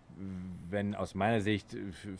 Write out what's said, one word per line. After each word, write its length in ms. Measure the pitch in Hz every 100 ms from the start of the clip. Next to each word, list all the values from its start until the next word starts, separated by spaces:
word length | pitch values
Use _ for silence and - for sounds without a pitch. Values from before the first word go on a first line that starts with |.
| - - 98 92 92 87 85
wenn 260 | 101 101 98
aus 180 | 92
meiner 280 | 92 104 113
Sicht 320 | 101 104 -
f-, 340 | 113 101 82 104